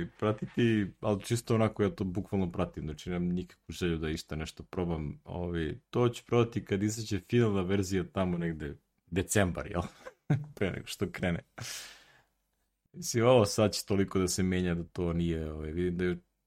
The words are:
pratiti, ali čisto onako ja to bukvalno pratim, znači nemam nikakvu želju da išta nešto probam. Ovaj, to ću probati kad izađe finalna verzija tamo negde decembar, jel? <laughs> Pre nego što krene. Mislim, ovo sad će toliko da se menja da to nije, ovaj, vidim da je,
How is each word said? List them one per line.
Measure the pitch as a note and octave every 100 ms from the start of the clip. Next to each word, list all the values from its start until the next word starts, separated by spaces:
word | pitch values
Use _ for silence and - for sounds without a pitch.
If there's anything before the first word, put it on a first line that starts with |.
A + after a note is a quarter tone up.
| E2+
pratiti, | - G#2+ A2 - - A#2 G#2+ G2 -
ali | A2 G2+
čisto | - A#2 -
onako | A2+ A2 -
ja | G2+
to | -
bukvalno | F#2+ F#2 F2 G2 F2+
pratim, | F2+ F2 E2+
znači | D2+ D2 F#2
nemam | F2 F2
nikakvu | F2+ F2+ - -
želju | E2 F2+ D#2+
da | D#2
išta | E2 - D#2
nešto | D#2 -
probam. | - F#2 F2 D#2+ D2+ D2
Ovaj, | - F2 F2 E2+ D#2 A#2 _
to | A#2+ A#2+
ću | A#2+
probati | - A#2+ A#2 G#2
kad | - G2+
izađe | G#2+ A2 G#2+ G2
finalna | - A#2+ A2+ G2
verzija | F2+ G2+ F#2 F#2+
tamo | F2 F#2+ F2+ F2
negde | E2+ D#2 D2 D2 _ _ -
decembar, | F2+ - G#2+ F#2 D2 -
jel? | F2 F2 - - _
<laughs> | - D3 -
Pre | - F#2+
nego | - -
što | - F#2
krene. | - F#2 E2+ - - - - - - - _ _ _ _ _ _ _ _
Mislim, | - E3+ A#2 A#2+
ovo | B2+
sad | G2+ - G#2
će | -
toliko | - G2 F#2 F#2+
da | F2+
se | -
menja | F#2 F#2 F2+
da | E2+
to | E2 - F2
nije, | E2+ E2+ D#2+ D#2
ovaj, | D#2 D#2
vidim | E2 F2+ F2
da |
je, | F2+ F2 _ _